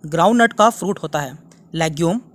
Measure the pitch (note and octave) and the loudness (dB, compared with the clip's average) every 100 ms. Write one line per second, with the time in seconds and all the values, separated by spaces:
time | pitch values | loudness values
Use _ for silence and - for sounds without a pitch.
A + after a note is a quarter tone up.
0 | D#3 E3+ F3+ A#3+ A#3 - G#3+ - F#3+ G3 | -4 2 2 4 2 4 2 2 -6 -6
1 | D#3 D3 C3+ D3 _ _ _ E3 D#3+ D3+ | -6 -6 -8 -14 _ _ _ -4 -4 0
2 | E3 A#3 - | -2 -2 -8